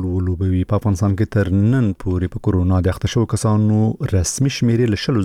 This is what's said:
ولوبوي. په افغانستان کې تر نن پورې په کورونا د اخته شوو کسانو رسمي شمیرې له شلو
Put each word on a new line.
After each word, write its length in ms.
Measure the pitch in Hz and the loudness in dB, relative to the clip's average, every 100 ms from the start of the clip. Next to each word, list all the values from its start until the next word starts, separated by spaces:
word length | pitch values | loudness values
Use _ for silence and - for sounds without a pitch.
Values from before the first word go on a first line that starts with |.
| 92 | 0
ولوبوي. 560 | 92 90 87 95 90 92 | -2 -2 0 0 0 0
په 100 | 104 | -2
افغانستان 340 | 107 95 101 98 | 0 0 0 0
کې 60 | - 107 | 0 0
تر 140 | 92 | 0
نن 340 | 95 107 131 110 90 | 2 2 2 0 -2
پورې 280 | 95 90 90 | -4 -2 -2
په 100 | 110 - | -2 -2
کورونا 320 | 92 90 92 90 | 0 2 2 0
د 60 | |
اخته 180 | 87 - | -2 -2
شوو 160 | 120 110 | 0 0
کسانو 440 | 110 110 107 107 107 110 - 131 | 0 0 2 2 2 0 -2 -2
رسمي 380 | 95 87 - 135 - | 0 -2 -2 -2 0
شمیرې 380 | 120 117 123 | 0 2 0
له 80 | 101 | 0
شلو 200 | - 123 | -2 0